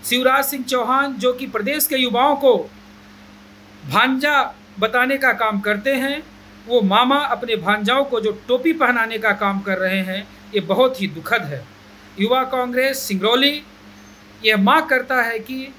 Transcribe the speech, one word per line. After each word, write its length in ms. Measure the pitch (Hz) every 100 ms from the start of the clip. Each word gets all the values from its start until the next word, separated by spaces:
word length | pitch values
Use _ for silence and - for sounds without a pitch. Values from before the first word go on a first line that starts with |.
शिवराज 400 | - 247 254 269 277
सिंह 180 | 285
चौहान, 500 | 247 254 233 262 285 240
जो 160 | 247
कि 120 | 247 269
प्रदेश 380 | 220 202 240 -
के 100 | 262
युवाओं 380 | 247 233 269 277
को 200 | 277 208 - - - - - - - - - - - -
भांजा 580 | 143 170 254 262 294 285 - - - -
बताने 380 | 220 247 254 269
का 140 | 269
काम 260 | 226 220 208
करते 340 | 208 208 269
हैं, 300 | 269 269 285 320 - - - -
वो 140 | 240
मामा 340 | 196 202 254 277
अपने 380 | 294 240 233 220
भांजाओं 460 | 165 208 208 262 277
को 140 | 240
जो 100 | 208 202 -
टोपी 260 | 247 330
पहनाने 440 | 320 254 240 226 226
का 140 | 214
काम 260 | 202 208 196
कर 180 | 196 190
रहे 220 | 185 190
हैं, 280 | 185 190 208 - -
ये 80 | 214
बहुत 380 | 165 196 262 262
ही 60 | 190
दुखद 340 | 151 143 226
है। 200 | 156 139 113 - - - - -
युवा 260 | 208 254 262
कांग्रेस 540 | 254 247 247 262 262
सिंगरौली 640 | - 196 202 247 277 294 294 - - - - - - -
यह 160 | 220 214
मांग 260 | 196 302 320
करता 360 | 262 254 262
है 180 | 233 226
कि 260 | - 262 269